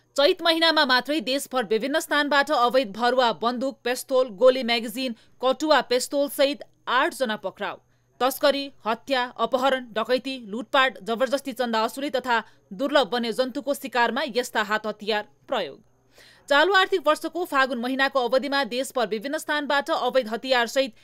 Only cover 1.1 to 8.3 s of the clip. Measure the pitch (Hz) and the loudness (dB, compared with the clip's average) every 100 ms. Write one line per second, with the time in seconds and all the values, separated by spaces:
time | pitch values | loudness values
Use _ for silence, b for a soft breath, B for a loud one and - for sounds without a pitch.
1.1 | 311 214 269 - 254 202 220 262 311 320 | -2 -2 -4 -2 -4 0 -2 0 -2 0
2.1 | 294 294 285 285 294 240 262 240 196 240 | -2 2 2 2 2 4 2 0 0 0
3.1 | 254 240 - 226 247 269 - 240 254 - | 2 2 0 -2 -2 -4 -4 -6 -6 -2
4.1 | 262 254 185 254 254 233 233 233 208 262 | 0 0 4 6 6 2 -2 -2 -6 -6
5.1 | 226 b _ 269 254 311 285 - 247 - | -6 b _ -2 0 4 2 4 -2 0
6.1 | 285 285 - 277 285 - _ - 240 294 | -2 -2 0 0 0 -10 _ -2 0 0
7.1 | 233 247 214 190 - 190 147 _ _ _ | -2 -4 -4 -8 -8 -8 -8 _ _ _
8.1 | _ 247 | _ -2